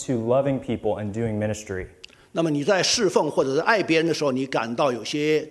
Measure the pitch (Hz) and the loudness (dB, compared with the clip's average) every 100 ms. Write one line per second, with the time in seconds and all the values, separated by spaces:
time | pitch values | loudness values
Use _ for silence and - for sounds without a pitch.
0 | - 127 113 127 139 131 - 107 107 95 | -4 -2 2 2 2 -2 -2 -4 -2 -2
1 | 104 104 117 107 107 104 - 92 90 - | -4 -4 -2 -2 -2 -4 -6 -8 -8 -14
2 | - - _ 156 165 147 143 190 160 - | -20 -20 _ -4 -2 0 2 2 2 2
3 | 196 220 156 180 135 135 180 220 151 160 | 2 2 2 2 2 2 2 2 2 2
4 | 165 151 147 127 139 147 113 117 147 117 | 2 0 0 0 -2 -2 -2 0 0 0
5 | 107 151 151 151 - | -4 -2 2 0 0